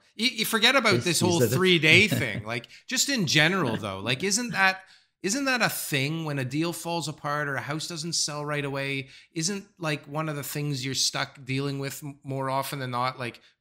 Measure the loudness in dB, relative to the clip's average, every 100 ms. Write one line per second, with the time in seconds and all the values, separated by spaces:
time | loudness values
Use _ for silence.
0 | _ -2 -2 0 -2 2 4 4 4 2
1 | 2 2 4 4 4 4 6 6 8 6
2 | 6 2 0 -4 -6 -8 -8 -16 -4 -2
3 | 0 0 4 4 4 4 0 -2 -4 -4
4 | -4 -2 0 -2 -2 2 2 2 -8 -20
5 | _ _ -4 -2 0 2 0 -2 -2 0
6 | 0 -2 -2 -2 -2 -2 -2 -4 -4 -4
7 | -4 -6 -4 -2 -2 -4 -4 -6 -6 -8
8 | -4 -2 -2 -4 -4 -2 -2 -2 -2 -4
9 | -6 -14 -10 -4 -2 -4 -8 -6 -4 -4
10 | -4 -6 -4 -6 -6 -4 -2 -2 -4 -2
11 | -2 -2 -6 -8 -4 -2 -2 -4 -6 -8
12 | -12 -10 -6 -4 -2 -2 -2 -6 -4 -2
13 | -2 -2 -8 -8 _ _